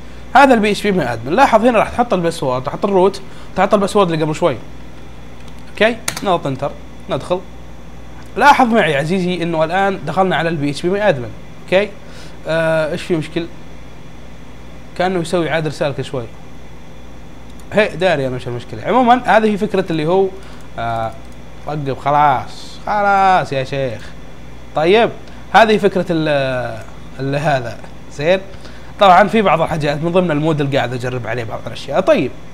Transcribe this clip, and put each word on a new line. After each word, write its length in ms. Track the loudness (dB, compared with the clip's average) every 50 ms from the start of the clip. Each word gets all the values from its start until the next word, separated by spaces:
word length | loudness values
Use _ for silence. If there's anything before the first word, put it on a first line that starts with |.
| -14 -12 -12 -12 -10 2 6 6 8
هذا 100 | 8 6
البي 180 | 4 4 2
اتش 160 | 0 0 0
بي 140 | 0 2 2
my 40 | 0
admin. 220 | 0 -2 -4 -4 0
لاحظ 360 | 4 4 6 6 6 6 4
هنا 140 | 4 4 4
راح 100 | 2 2
تحط 240 | 0 -2 0 2 0
الباسورد، 500 | 0 0 0 -2 0 -2 -2 -2 -2 -4
تحط 220 | -6 -4 -2 -2
الروت، 360 | 2 4 4 4 4 2 -2 -8 -12 -12 -12 -12 -6 0
تحط 180 | 0 2 4 4
الباسورد 380 | 2 2 2 2 2 4 4
اللي 140 | 2 0 0
قبل 100 | -2 0
شوي. 220 | 0 0 0 0 -2 -6 -12 -12 -12 -12 -12 -12 -14 -14 -14 -14 -14 -14 -12 -12 -12 -12 -12 -12 -12 -12 -12
أوكي. 260 | 0 2 2 2 2 -2 -6 -8 -8 -4 0
نضغط 240 | 0 0 0 0
انتر. 240 | -4 -4 -4 -6 -6 -6 -10 -14 -16 -16 -14 -8 -6
ندخل. 300 | -4 -4 -2 -4 -4 -4 -4 -10 -14 -14 -14 -14 -14 -14 -14 -14 -14 -14 -14 -12 -12 -12 -12 -8 -2
لاحظ 300 | 4 6 6 8 8 6
معي 280 | 6 6 4 4 4 2
عزيزي 480 | 2 2 2 0 0 2 0 0 0 0
إنه 200 | 0 0 0 0
الآن 360 | 2 2 2 2 2 0 -2 -4
دخلنا 300 | -2 0 2 2 4 2
على 140 | 2 2 0
البي 200 | 0 0 0 -2
اتش 160 | -2 -2 -2
بي 140 | 0 0 2
my 40 | 2
admin. 260 | 2 2 2 -2 -8 -10 -12 -14 -14 -14 -14 -4
أوكي. 260 | 0 2 2 2 0 -4 -12 -16 -14 -14 -12 -12 -12 -12 -10 -6
آه، 440 | -2 -2 0 2 2 2 0 0 -2
إيش 100 | -4 -6
في 140 | -2 -2 -2
مشكلة؟ 320 | -2 -2 -4 -6 -6 -6 -6 -10 -12 -12 -12 -12 -14 -14 -14 -14 -14 -14 -14 -14 -14 -14 -14 -14 -14 -14 -14 -14 -14 -14 -14 -14 -14 -14 -12 -4
كأنه 220 | -2 -2 0 0 -2
يسوي 300 | -2 -2 -2 -2 0 0
عاد 180 | 0 -2 -2
رسالة 260 | -2 -4 -2 -2 -2 -2
كل 120 | -4 -6
شوي. 180 | -6 -6 -6 -8 -8 -12 -14 -14 -14 -14 -14 -14 -14 -14 -14 -14 -14 -14 -14 -14 -14 -14 -14 -14 -14 -16 -16 -16 -14 -14 -14 -12 -2 2
هي 140 | 2 2
داري 400 | 2 0 0 2 2 2 2 0
أنا 80 | -2 -4
وش 120 | -4 -6
المشكلة. 360 | -6 -8 -8 -8 -10 -10 -6 -2
عموما 540 | 0 2 4 6 6 4 4 4 4 4
هذه 180 | 4 4 4 2
فكرة 300 | 0 0 0 0 0 0 0
اللي 160 | -2 0 0
هو، 220 | 2 2 2 2 0 -2 -8 -14 -14 -14 -14 -14 -12 -8 -6
آه، 320 | -4 -4 -2 -2 -4 -4 -6 -10 -14 -14 -16 -16 -16 -16 -14 -12 -8
وقف 320 | -6 -6 -4 -4 -4 -6 -2
خلاص، 800 | 0 2 4 6 6 6 4 2 -2 -6 -10 -12 -12 -14 -14 -10 -6
خلاص 680 | -2 0 2 2 4 4 6 6 6 6 4 2 0 -2
يا 100 | -4 -4
شيخ. 460 | -2 -2 -4 -2 -4 -4 -8 -10 -12 -14 -14 -14 -14 -14 -14 -14 -14 -14 -14 -14 -6 -2
طيب، 340 | 0 4 4 6 6 4 2 0 -6 -12 -16 -16 -16 -6 4
هذه 260 | 6 6 8 8 6
فكرة 280 | 4 4 2 2 2 0 0
ال-، 760 | 0 0 2 2 2 2 2 0 -2 -2 -4 -6 -8 -10 -12 -12 -14 -14 -14 -14 -8 -6
ال-، 160 | -4 -2 -2
هذا. 420 | 0 2 2 2 2 0 -4 -8 -10 -12 -14 -14 -14 -14 -12 -8
زين؟ 260 | -2 2 2 2 2 0 -6 -12 -14 -14 -14 -14 -14 -14 -14 2 6
طبعا 280 | 8 10 10 8 8
في 140 | 6 4 4
بعض 200 | 4 4 4 4
الحاجات 420 | 2 0 0 0 0 0 0 0 -2
من 80 | 2
ضمن 200 | 2 2 2 2
المود 300 | 2 2 2 2 2 2
اللي 160 | 0 0 2
قاعد 160 | 0 0 0 -4
أجرب 340 | -4 -4 -4 -6 -6 -4
عليه 160 | -4 -4 -4 -4
بعض 160 | -6 -8 -8 -8
الأشياء. 320 | -10 -10 -10 -8 -2 -2 2
طيب، 320 | 4 4 4 4 2 0 -4 -8 -14 -14